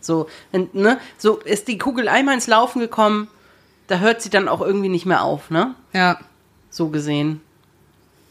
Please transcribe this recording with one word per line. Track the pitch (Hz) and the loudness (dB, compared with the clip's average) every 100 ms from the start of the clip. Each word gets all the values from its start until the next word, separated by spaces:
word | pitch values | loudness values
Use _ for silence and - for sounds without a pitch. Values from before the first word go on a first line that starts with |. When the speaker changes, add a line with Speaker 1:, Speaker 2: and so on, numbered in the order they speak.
Speaker 1:
So, | - 165 156 - - | -2 -2 -2 -10 -4
wenn, | 185 180 | -4 -2
ne, | 196 208 254 - - | 2 2 2 -4 0
so | 214 214 | 0 0
ist | - 175 - | -2 -4 -4
die | 202 | -4
Kugel | 277 247 208 | -4 -2 0
einmal | 214 269 | 2 2
ins | 262 233 | 0 2
Laufen | 220 247 254 | 2 2 -2
gekommen, | 226 226 214 208 208 _ _ _ _ _ - | -4 2 2 2 -4 _ _ _ _ _ -4
da | 180 | 0
hört | 214 226 | 2 0
sie | 202 | 0
dann | 196 - | 0 0
auch | 170 | -2
irgendwie | 180 202 196 | 0 0 0
nicht | 175 185 | -2 0
mehr | 147 | 2
auf, | 101 147 - | 2 -2 -2
ne? | 165 240 254 _ | -2 -2 -6 _
Speaker 2:
Ja. | 190 180 170 - _ _ _ _ | 0 0 0 -8 _ _ _ _
Speaker 1:
So | - 165 | -6 -4
gesehen. | 151 147 147 151 156 _ _ _ _ _ _ _ _ _ | -2 -2 -2 -2 -4 _ _ _ _ _ _ _ _ _